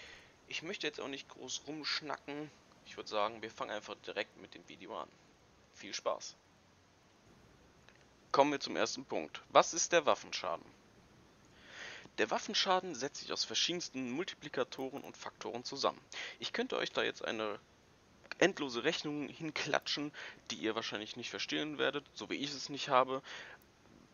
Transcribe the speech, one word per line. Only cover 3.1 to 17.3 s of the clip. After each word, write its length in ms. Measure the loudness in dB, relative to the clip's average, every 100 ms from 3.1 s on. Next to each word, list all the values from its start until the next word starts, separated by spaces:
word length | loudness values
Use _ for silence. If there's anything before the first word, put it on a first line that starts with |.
| 2 2 0
wir 80 | -8
fangen 220 | -6 -4
einfach 240 | -4 -4 -8 -6
direkt 340 | -2 -4 -6
mit 140 | -16
dem 120 | -14 -16
Video 320 | -14 -8 -8
an. 100 | -8 -12 -20 -20 -20 -20 -20
Viel 180 | -14 -8
Spaß! 420 | -4 0 0 -4 -12 -20 -20 -20 -20 -20 -20 -20 -20 -20 -20 -20 -20 -20 -20 -20 -20 -20 -20 2
Kommen 200 | 6 6
wir 80 | 4
zum 140 | 0
ersten 300 | 2 2 0
Punkt. 380 | -4 -4 -4 -8 6
Was 240 | 8 8
ist 180 | 6 4
der 140 | 6 6
Waffenschaden? 580 | 4 2 -4 -2 -4 -6 -20 -20 -20 -20 -20 -20 -20 -20 -20 -16 -12 -12 -12 -6 2
Der 160 | 4
Waffenschaden 640 | 4 0 2 6 4 4 -2
setzt 240 | -4 -4
sich 120 | -4
aus 120 | -2
verschiedensten 680 | 0 2 2 2 -2 -4 -2
Multiplikatoren 920 | -2 -4 -6 -4 -2 -2 -2 -4 -6
und 120 | -10 -10
Faktoren 460 | -10 -8 -6 -6
zusammen. 380 | -6 2 2 2 -4 -8 -8 -4
Ich 120 | -2
könnte 240 | 0 0 0
euch 140 | 0
da 140 | 2
jetzt 200 | 2 2
eine 360 | -2